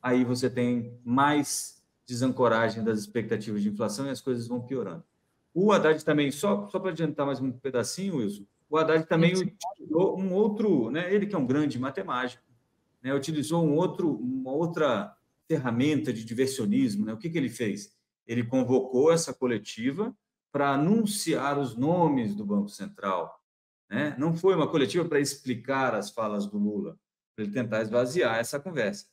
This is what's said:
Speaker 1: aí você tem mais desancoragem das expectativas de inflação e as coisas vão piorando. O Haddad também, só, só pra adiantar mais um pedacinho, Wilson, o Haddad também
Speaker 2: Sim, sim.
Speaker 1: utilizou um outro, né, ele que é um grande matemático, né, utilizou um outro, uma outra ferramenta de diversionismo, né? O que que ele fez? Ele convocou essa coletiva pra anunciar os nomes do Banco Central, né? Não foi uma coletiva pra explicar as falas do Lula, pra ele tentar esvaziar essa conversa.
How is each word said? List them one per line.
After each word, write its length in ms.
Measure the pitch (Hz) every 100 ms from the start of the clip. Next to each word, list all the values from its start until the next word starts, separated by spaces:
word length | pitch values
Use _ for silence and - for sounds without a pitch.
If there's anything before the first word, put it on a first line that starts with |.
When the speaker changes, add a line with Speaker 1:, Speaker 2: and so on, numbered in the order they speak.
Speaker 1:
aí 220 | 127 127
você 240 | 123 123 127
tem 500 | 120 123 120 117 -
mais 800 | 120 127 143 147 135 - - - _ _ -
desancoragem 760 | 123 131 123 120 113 113 110
das 180 | 110 107
expectativas 600 | 101 120 104 110 104 104
de 60 | 104
inflação 380 | 104 107 104 139
e 40 |
as 120 | 127
coisas 260 | - 123 117
vão 140 | 120
piorando. 420 | 117 131 95 85 - _ _ _ _
O 200 | 165 202
Haddad 300 | 190 151 156
também, 260 | - 147 143
só, 360 | 127 202 202 -
só 120 | 190
pra 100 | 190
adiantar 360 | 160 160 143 139
mais 120 | 131
um 140 | 131
pedacinho, 640 | 123 135 123 113 - 196 156
Wilson, 280 | 104 101 - _ _
o 80 | 156
Haddad 280 | 156 160 160
também 300 | 170 165 185
Speaker 2:
Sim, 80 |
sim. 120 | 175 - 175
Speaker 1:
utilizou 460 | - - 156 190 190
um 140 | 190
outro, 580 | 180 214 208 214 160 113
né, 220 | 143 180
ele 140 | 208 208
que 80 |
é 40 | 180
um 80 | 123
grande 320 | 139 151 120
matemático, 640 | 131 165 185 127 127 - _ _ _ _ _ _
né, 120 | 127
utilizou 480 | 139 139 156 131 170
um 100 | 165
outro, 360 | 147 180 - 165
uma 420 | 117 123 131 131
outra 640 | 143 170 165 151 110 101 - _ _ _
ferramenta 640 | 160 127 117 143 147 104
de 120 | 113
diversionismo, 800 | 113 117 131 - 104 120 131 101
né? 80 | 107
O 60 | 110
que 100 | 165
que 80 | 165
ele 140 | 131
fez? 440 | - 113 95 - _ _ _ -
Ele 160 | 120
convocou 680 | 117 131 120 127 - 123 151
essa 220 | 165 165
coletiva 840 | 127 127 113 - - 120 151 220 - _ _ _
pra 220 | 185 175
anunciar 840 | 139 156 226 208 - 165 131 135 143
os 180 | 131 113
nomes 580 | 139 180 160 135 107
do 100 | 104
Banco 240 | 104 101 101
Central, 720 | - 95 - 98 92 80 - _ _ _ _ _
né? 260 | 110 151 -
Não 160 | 151
foi 200 | 165 190
uma 120 | 180 143
coletiva 380 | 156 127 175
pra 160 | 170 147
explicar 720 | 143 - 131 113 - 135 131
as 160 | 110 101
falas 360 | - 107 104 101
do 120 | 104
Lula, 400 | 104 104 90 - _ _ _
pra 100 | -
ele 80 | 104
tentar 300 | 104 117 110
esvaziar 560 | 110 120 127 165 131 113
essa 200 | 117 143
conversa. 480 | 185 160 107 101 -